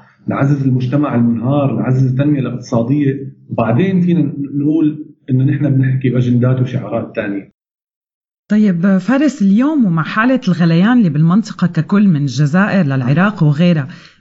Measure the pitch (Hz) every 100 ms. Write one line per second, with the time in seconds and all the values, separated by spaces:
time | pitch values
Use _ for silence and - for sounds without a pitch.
0 | - _ - 107 143 139 131 123 - 143
1 | 143 120 117 117 123 143 135 - 123 131
2 | 131 131 143 143 120 117 - 117 117 147
3 | 139 - - - - 117 113 123 196 180
4 | 175 156 135 143 139 143 143 160 151 -
5 | - - - 127 131 - 143 131 131 131
6 | 127 123 123 120 123 131 - - 104 117
7 | 104 110 101 101 92 _ _ _ _ _
8 | _ _ _ _ - 214 214 170 196 190
9 | 185 269 302 - 196 202 277 311 202 165
10 | - 214 247 254 185 175 175 165 208 247
11 | 185 143 160 202 220 - 175 165 156 202
12 | 202 147 143 120 147 180 214 202 143 135
13 | 123 151 202 208 147 143 175 156 131 -
14 | - _